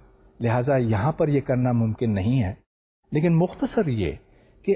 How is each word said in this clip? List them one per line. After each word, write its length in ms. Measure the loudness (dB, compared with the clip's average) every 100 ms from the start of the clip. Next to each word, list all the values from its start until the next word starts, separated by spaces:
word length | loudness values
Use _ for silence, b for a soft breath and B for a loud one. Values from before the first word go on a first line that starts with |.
| -12 _ -20 -6
لہٰذا 360 | -2 0 0 0
یہاں 360 | 0 0 -2
پر 160 | 0 0
یہ 120 | 0
کرنا 320 | 0 0 0
ممکن 420 | 0 0 -2 -2
نہیں 280 | 0 0 0
ہے۔ 120 | -2 -6 _ _ _ _ _
لیکن 240 | -2 2
مختصر 520 | 2 2 0 -2 0 0
یہ 260 | -2 -2 -6 -14 b b b
کہ 120 | -4